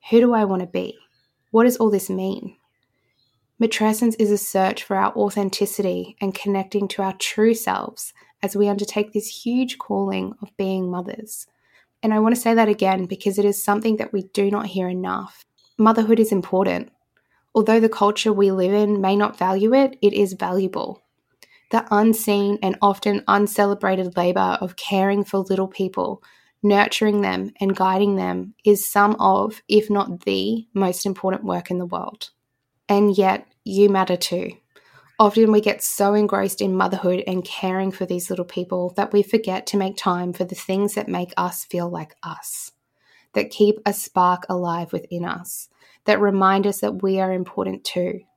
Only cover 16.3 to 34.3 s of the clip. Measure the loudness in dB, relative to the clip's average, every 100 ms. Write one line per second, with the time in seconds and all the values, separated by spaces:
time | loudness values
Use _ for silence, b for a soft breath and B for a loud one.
16.3 | 0 0 0 0 -2 -6 _ _ _ _
17.3 | _ _ 0 4 4 4 2 0 2 0
18.3 | 2 2 2 2 2 2 2 2 2 0
19.3 | 0 -2 2 4 4 2 2 0 2 0
20.3 | -2 -4 -2 -2 -4 -8 -12 _ _ _
21.3 | _ b b b -2 2 4 4 2 0
22.3 | 0 0 0 -2 0 0 2 -2 -2 2
23.3 | 2 2 2 0 2 0 0 -2 0 0
24.3 | 2 0 -2 -6 -8 -4 0 2 0 0
25.3 | -2 -2 -2 -2 -4 -6 -4 -6 -6 b
26.3 | b b _ 2 4 2 2 0 2 0
27.3 | -2 -6 -4 -2 0 0 2 2 0 -2
28.3 | -4 -8 -2 2 2 2 2 2 2 2
29.3 | 2 0 -6 _ 2 4 -2 -2 -6 -4
30.3 | -2 -2 -4 -4 -2 -2 -2 -4 -4 -4
31.3 | -4 -4 -6 -4 -6 -6 -8 -10 -12 -18
32.3 | _ _ _ _ _ -2 2 4 4 2
33.3 | 0 -6 _ -6 4 4 4 0 -2 -2